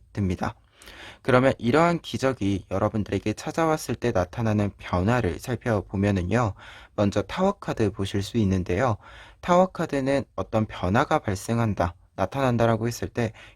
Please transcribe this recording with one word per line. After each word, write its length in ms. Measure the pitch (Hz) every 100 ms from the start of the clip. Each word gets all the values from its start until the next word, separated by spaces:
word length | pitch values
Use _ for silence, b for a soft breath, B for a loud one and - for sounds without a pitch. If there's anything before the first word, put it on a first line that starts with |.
| -
듭니다. 420 | - 95 90 104 - _ B B B B B
그러면 320 | - 127 131 -
이러한 420 | 117 143 170 170
기적이 640 | - 117 135 127 98 98 -
여러분들에게 640 | 95 104 110 98 101 110
찾아왔을 640 | 107 - 160 160 156 - 120
때 160 | 120
나타나는 600 | 117 - - 113 107 101 -
변화를 640 | - 92 95 123 113 -
살펴보면은요, 1120 | - 120 127 107 - 98 101 98 87 113 113 - B B B -
먼저 260 | 101 104
타워 300 | 95 - 190
카드 380 | - - 147 107
보실 300 | - 98 101
수 160 | 98 120
있는데요. 600 | 101 95 90 90 127 101 B B B B
타워 260 | - 180 185
카드는 580 | - 165 139 135 139 - -
어떤 300 | 95 110 110
변화가 540 | - 90 110 151 156
발생한다, 760 | - 113 - 117 113 95 87 - - -
나타난다라고 720 | 95 139 131 120 117 110 117
했을 200 | 117 90
때 260 | - 113 B B